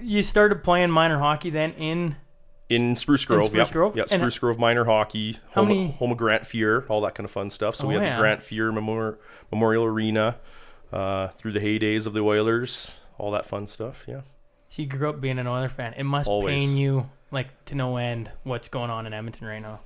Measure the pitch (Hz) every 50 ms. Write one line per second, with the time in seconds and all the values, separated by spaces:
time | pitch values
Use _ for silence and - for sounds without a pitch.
0 | 247 226 208 208 - - - 208 208 208 202 156 - 180 175 180 180 170 160 160
1 | 165 165 156 139 147 147 151 147 - 170 151 156 156 160 - - 156 156 165 175
2 | 175 160 143 - - - - - - - - - - - 120 120 120 120 120 -
3 | - 143 143 135 - - 113 104 107 110 107 107 117 - - 160 180 214 208 113
4 | - - 196 170 175 120 - - 123 120 117 117 117 117 120 120 113 113 110 107
5 | 104 - - 107 107 110 110 - - - - 196 208 208 202 190 185 156 - -
6 | 123 123 120 117 117 107 110 110 - - - 113 110 107 113 131 135 - 107 107
7 | 104 95 - - 101 - - 101 98 101 - - 107 110 113 - - 107 104 -
8 | 202 151 123 117 107 107 107 107 - - 107 110 110 110 110 107 107 110 110 113
9 | 110 110 107 - - - - - - - 107 107 113 110 113 113 113 110 110 110
10 | 110 110 107 110 107 117 120 - - - - - - - - - - - 90 95
11 | 95 95 98 95 95 92 - - - 113 101 98 104 104 107 107 107 107 107 110
12 | 107 107 104 110 104 104 104 107 107 113 113 120 123 120 - - - - - -
13 | - - - - 101 104 104 - - - 104 101 104 - - - 110 131 135 -
14 | - 120 123 135 135 - - _ - _ _ _ _ - - - 151 135 135 135
15 | 151 151 151 139 131 131 127 127 123 123 123 127 131 131 - 135 120 113 117 127
16 | 139 139 143 143 - 104 104 104 98 - 139 139 139 139 139 139 139 135 135 131
17 | 135 - - - _ - 143 131 123 - - _ _ - 143 139 127 127 123 120
18 | 120 120 117 117 107 - - - - 135 123 113 - - - 123 120 120 113 113
19 | 113 110 110 107 113 113 113 - 113 110 107 107 110 107 107 104 -